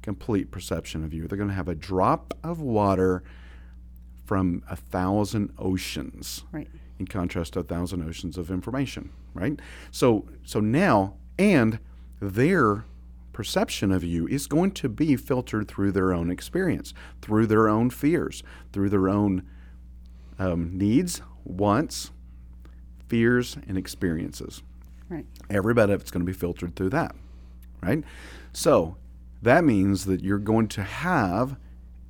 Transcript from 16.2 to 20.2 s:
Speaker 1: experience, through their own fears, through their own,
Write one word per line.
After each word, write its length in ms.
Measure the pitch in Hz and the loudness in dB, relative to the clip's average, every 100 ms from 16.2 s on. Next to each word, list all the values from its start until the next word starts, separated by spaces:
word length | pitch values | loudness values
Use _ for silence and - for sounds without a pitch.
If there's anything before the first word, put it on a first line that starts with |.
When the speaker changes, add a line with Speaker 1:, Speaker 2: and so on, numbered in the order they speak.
| 85 | 0
Speaker 1:
experience, 640 | 90 - 170 185 101 - - - - | -4 -4 -2 0 -2 -6 -16 -18 -16
through 240 | - 107 113 | 0 2 6
their 220 | 107 110 | 6 6
own 220 | 107 123 | 4 2
fears, 520 | 120 143 165 73 - - - - | 2 0 0 -2 -8 -14 -18 -10
through 160 | 101 98 | -2 2
their 200 | 101 92 | 4 4
own, 340 | 104 104 92 - - - - - - - - | 4 4 2 -4 -18 -20 -20 -18 -18 -18 -18